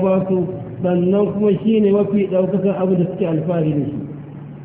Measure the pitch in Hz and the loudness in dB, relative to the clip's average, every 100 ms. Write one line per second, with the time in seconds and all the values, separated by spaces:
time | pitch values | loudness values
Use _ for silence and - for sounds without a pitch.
0 | 190 190 190 185 175 - - - 175 180 | 2 2 2 0 -2 -6 -10 -4 0 2
1 | 180 202 196 202 208 190 220 220 196 202 | 2 2 2 2 2 2 2 4 4 2
2 | 202 208 185 185 185 196 196 185 185 175 | 2 0 0 0 0 0 0 0 0 2
3 | 170 - 175 156 175 170 151 143 127 107 | 0 -2 -2 -2 0 0 0 0 -2 -6
4 | - - - - - - | -8 -12 -14 -16 -16 -16